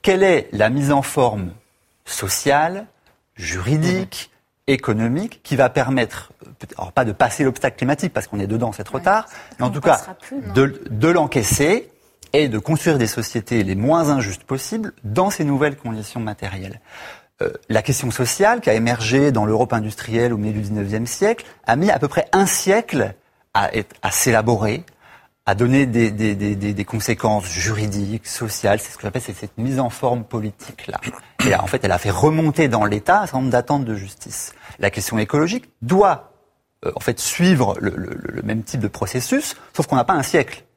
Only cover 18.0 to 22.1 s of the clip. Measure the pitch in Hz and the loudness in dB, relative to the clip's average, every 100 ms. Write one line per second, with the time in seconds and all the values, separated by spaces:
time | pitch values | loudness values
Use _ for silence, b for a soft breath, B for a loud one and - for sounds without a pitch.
18 | 127 - 123 - 202 240 - 110 117 120 | -2 -2 -2 2 2 2 2 2 2 0
19 | 110 131 143 117 107 110 120 117 107 - | 2 4 4 4 2 2 2 0 -4 -8
20 | - 113 120 113 107 107 101 107 98 110 | -4 0 0 0 -2 -4 -4 -4 -4 -4
21 | 120 - 202 226 B B - 120 196 - | -4 0 0 0 B B 0 2 4 2
22 | 147 | 0